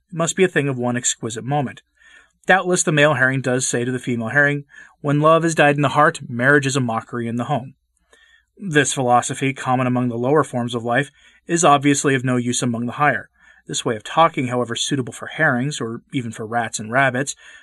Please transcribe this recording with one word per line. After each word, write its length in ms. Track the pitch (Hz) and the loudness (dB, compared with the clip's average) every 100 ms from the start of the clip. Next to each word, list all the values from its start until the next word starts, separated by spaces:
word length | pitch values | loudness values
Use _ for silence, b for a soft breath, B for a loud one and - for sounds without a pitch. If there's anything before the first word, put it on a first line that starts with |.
| _ | _
It 80 | 160 | -4
must 200 | 160 - | -4 2
be 80 | |
a 40 | 185 | 2
thing 200 | 160 139 | 2 -2
of 100 | 127 | -2
one 180 | 120 120 | -2 -2
exquisite 480 | - - 117 113 | -2 -4 -6 -8
moment." 380 | 110 147 120 - _ b b b b b - | -4 -2 -4 -8 _ b b b b b 2
Doubtless 380 | 190 180 180 | 2 4 0
the 80 | - | 2
male 220 | 151 147 | 4 4
herring 280 | 131 131 135 | 4 2 0
does 240 | 131 127 - | 0 -2 0
say 180 | 127 | -2
to 80 | 123 | -2
the 60 | 127 | -4
female 300 | 135 120 113 | -4 -4 0
herring, 360 | 139 147 143 139 B B B | 2 2 0 -6 B B B
"When 200 | 147 147 | -2 4
love 220 | 156 165 | 6 4
has 120 | 165 160 | 4 4
died 200 | 147 143 | 4 4
in 60 | |
the 80 | 139 | 2
heart, 300 | 147 156 165 - | 4 2 2 -6
marriage 380 | 120 127 147 135 | 0 4 4 4
is 100 | 135 | 0
a 40 | |
mockery 460 | 123 113 - 120 117 | -2 -4 -6 -8 -6
in 100 | 120 | -4
the 80 | |
home." 300 | 120 143 127 - _ _ b b b b b _ | -4 -4 -6 -16 _ _ b b b b b _
This 380 | 202 147 135 | 0 2 2
philosophy, 580 | - 123 123 - 139 135 | 0 2 2 2 -2 -4
common 360 | 135 131 127 127 | -4 -2 0 2
among 200 | 123 127 | 0 -2
the 80 | 113 | -2
lower 280 | 123 151 | 2 2
forms 320 | 135 127 120 117 | 2 -2 -6 -6
of 80 | |
life, 260 | 117 120 147 b b b - | -2 0 -2 b b b -4
is 160 | 170 | 2
obviously 500 | 165 143 143 139 147 | 4 4 4 2 0
of 100 | 135 | 0
no 120 | 131 123 | 0 -2
use 260 | 120 120 | -2 -2
among 240 | 123 117 120 | -2 -4 -6
the 60 | |
higher. 360 | 123 147 110 - b b b - | -2 0 0 -6 b b b -10
This 180 | 151 | -6
way 100 | 139 | -4
of 80 | 110 | -6
talking, 460 | - - 165 160 127 | -4 2 2 2 -4
however 260 | 123 117 | -2 -4
suitable 380 | 117 - 143 123 | -4 -4 -4 -4
for 140 | - 104 | -10 -14
herrings, 540 | - 156 123 139 147 | -2 0 0 -2 -6
or 220 | 117 120 - | -8 -10 -10
even 200 | 139 117 | -8 -8
for 140 | 110 110 | -10 -6
rats 340 | 120 113 - | -4 -4 -8
and 100 | 107 | -4
rabbits, 460 | 123 135 123 143 - B B | 0 2 0 -4 -8 B B